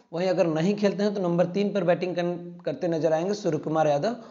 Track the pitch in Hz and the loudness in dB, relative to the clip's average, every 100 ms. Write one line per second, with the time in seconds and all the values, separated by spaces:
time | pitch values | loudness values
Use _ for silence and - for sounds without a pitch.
0 | _ 165 185 175 175 156 175 208 202 175 | _ -4 0 2 2 2 2 2 0 2
1 | 208 202 180 175 180 190 202 196 170 175 | -2 0 0 2 2 0 0 0 2 2
2 | 180 170 175 175 175 - - 147 180 165 | 0 -2 -2 -4 -8 -10 -8 -4 -2 0
3 | 160 160 180 202 185 151 160 160 151 143 | 2 2 0 -2 -2 -2 0 2 2 2
4 | 190 247 - | 0 -4 -10